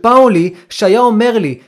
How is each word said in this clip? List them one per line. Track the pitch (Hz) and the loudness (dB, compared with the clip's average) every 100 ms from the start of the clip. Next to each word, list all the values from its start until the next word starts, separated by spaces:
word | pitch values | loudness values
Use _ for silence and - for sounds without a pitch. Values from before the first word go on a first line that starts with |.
פאולי, | 226 254 262 180 180 - - | 0 2 2 2 -2 -6 -18
שהיה | - 196 214 | -4 0 2
אומר | 247 214 240 226 | 0 0 0 -2
לי | 151 127 | -4 -8